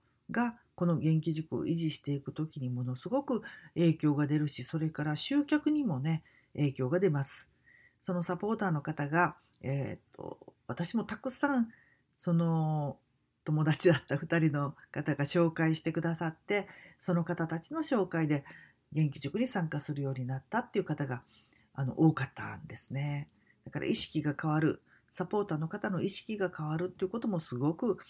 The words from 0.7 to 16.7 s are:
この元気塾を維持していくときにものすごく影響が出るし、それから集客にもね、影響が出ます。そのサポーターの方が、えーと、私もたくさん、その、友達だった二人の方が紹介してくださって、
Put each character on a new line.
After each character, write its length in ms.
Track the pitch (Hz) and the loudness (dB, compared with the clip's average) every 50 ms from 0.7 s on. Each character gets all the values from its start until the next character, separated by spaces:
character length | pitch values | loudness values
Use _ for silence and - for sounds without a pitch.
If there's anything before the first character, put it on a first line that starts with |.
| _ | _
こ 100 | - 180 | -2 0
の 140 | 175 165 139 | 0 2 2
元 200 | - 156 160 160 | 2 4 2 4
気 100 | 156 170 | 2 0
塾 240 | 156 156 160 - - | -2 -2 -4 -4 -4
を 80 | 117 - | -2 0
維 100 | - 165 | 0 0
持 160 | 165 165 156 | 0 0 -2
し 100 | 151 - | -4 -4
て 120 | - 143 | -4 -4
い 80 | 143 139 | -4 -4
く 120 | - - | -4 -6
と 140 | - - 156 | -6 -6 -6
き 140 | 156 - 147 | -6 -6 -6
に 80 | 127 123 | -4 -4
も 160 | 123 123 123 | -2 -2 -2
の 120 | 123 127 | -4 -6
す 120 | - - 165 | -6 -4 -2
ご 160 | 240 277 285 | -2 -2 0
く 180 | - 254 202 - - - - - - - | 0 -2 -2 -4 -8 -14 -18 -20 -6 0
影 200 | - 175 165 156 | 4 4 4 4
響 200 | - - 151 143 | 4 4 2 4
が 120 | 143 147 | 4 2
出 120 | 139 151 151 | 2 2 2
る 100 | 151 143 | 2 0
し、 140 | - - | -2 -6
そ 160 | 123 - - 160 | -6 -4 -2 -2
れ 120 | 160 160 | -2 -2
か 140 | 160 - 151 | -2 -2 -2
ら 120 | 156 151 | -2 -2
集 300 | 147 - - 277 294 285 | -2 -2 0 2 2 4
客 240 | - 302 294 294 302 | 4 2 2 4 2
に 140 | 302 302 285 | 2 2 2
も 160 | 214 151 127 | 0 0 0
ね、 220 | 135 160 165 156 - _ _ _ _ _ - | 0 0 0 0 -4 _ _ _ _ _ -2
影 200 | 127 147 139 131 | 0 0 0 2
響 160 | - 131 127 | 0 0 2
が 100 | 156 180 | 2 4
出 80 | 202 180 | 4 4
ま 160 | 147 139 131 | 2 2 0
す。 240 | - - - - - _ _ _ - - - _ _ _ _ | -2 -6 -8 -10 -14 _ _ _ -20 -20 -20 _ _ _ _
そ 120 | - - | -6 -4
の 100 | 180 175 | -2 -2
サ 140 | 170 - 180 | -2 -2 -2
ポ 140 | 180 - 208 | -2 0 -2
ー 60 | 220 | 0
タ 100 | 214 214 | 0 2
ー 40 | 185 | 0
の 100 | 160 147 | 0 0
方 260 | 139 - 156 - 147 143 | 0 -2 -4 -4 -2 2
が、 280 | 151 170 180 156 - - _ _ _ _ | 4 4 4 4 0 -6 _ _ _ _
え 360 | - 131 139 139 135 107 - - _ _ - | -4 -2 -2 -2 -2 -4 -6 -10 _ _ -16
ー 20 | |
と、 220 | - - - - - - - - _ _ | -14 -12 -12 -12 -14 -16 -20 -20 _ _
私 300 | - 214 - 269 262 - | -8 -4 -4 -4 -2 -2
も 80 | 226 202 | -2 -2
た 120 | - 226 | -4 -6
く 140 | - - 262 | -6 -6 -4
さ 280 | 254 - - 277 277 247 | -2 0 2 2 4 2
ん、 140 | - 226 - - _ _ _ _ _ _ _ | 2 0 -4 -12 _ _ _ _ _ _ _
そ 200 | - - 180 170 | -6 0 2 2
の、 640 | 170 170 165 160 160 156 156 156 151 147 139 - - _ _ _ _ _ _ _ _ _ - | 4 4 4 2 2 2 2 2 0 0 -2 -4 -8 _ _ _ _ _ _ _ _ _ 0
友 160 | 151 151 156 | 2 4 4
達 240 | 151 147 - - 180 | 4 2 4 6 4
だ 60 | 160 | 4
っ 100 | 127 - | 4 2
た 140 | - 135 139 | -2 -4 -4
二 220 | - - 165 170 | 0 0 2 2
人 120 | 160 156 | 4 2
の 220 | 139 147 143 143 - - - _ | 2 0 -2 -4 -6 -10 -18 _
方 220 | - - 151 - 147 | -8 -4 -2 -2 -2
が 100 | - 143 | 0 -2
紹 260 | - - 175 170 165 | 0 2 2 2 2
介 240 | 165 - 160 160 160 | 2 2 2 2 2
し 60 | 156 | 0
て 100 | - 165 | -2 -2
く 120 | 160 170 | -2 0
だ 120 | 160 165 165 | 0 0 -2
さ 120 | 165 175 | -2 -2
っ 100 | 160 160 | -4 -4
て、 320 | - _ - 202 202 190 - | -6 _ -2 -2 -2 -2 -4